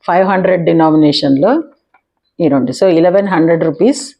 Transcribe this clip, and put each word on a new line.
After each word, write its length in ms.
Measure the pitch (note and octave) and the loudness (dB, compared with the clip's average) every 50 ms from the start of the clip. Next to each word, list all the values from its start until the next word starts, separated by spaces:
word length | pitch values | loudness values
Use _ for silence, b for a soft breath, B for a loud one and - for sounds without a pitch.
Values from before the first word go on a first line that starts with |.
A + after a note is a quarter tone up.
| _ | _
ఫైవ్ 200 | - F3 F3+ F#3+ | -2 0 0 0
హండ్రెడ్ 380 | F#3+ G3 F#3 F3+ F3+ F#3 F3 E3 | 0 0 0 0 0 0 0 0
డినామినేషన్లో 960 | E3+ E3 E3 D#3+ D#3 D#3 D#3 D3+ D3 C#3+ - - C#3 C3+ C3+ D#3+ F#3+ C4 E4 D#4+ - _ _ _ _ _ _ _ _ _ _ _ _ _ - | 0 0 2 2 2 2 2 2 2 0 0 -2 -2 0 0 2 0 0 -2 -4 -8 _ _ _ _ _ _ _ _ _ _ _ _ _ -4
ఈ 80 | - | -2
రెండు. 240 | D3 C#3 C3+ B2+ B2 | 0 0 0 -2 -4
So, 140 | C3 - G3 | -2 0 0
ఎలెవెన్ 420 | F#3+ E3+ E3 E3 F3+ F3+ G3+ G3+ | 2 2 2 2 2 2 0 0
హండ్రెడ్ 360 | G3 F#3 D#3+ D#3+ E3 E3+ E3 F3+ | 0 -2 0 0 0 0 0 -2
రూపీస్. 500 | E3 D3 - E3+ B3 C#4+ - - - _ | -4 -2 0 -2 -2 -2 -2 -8 -16 _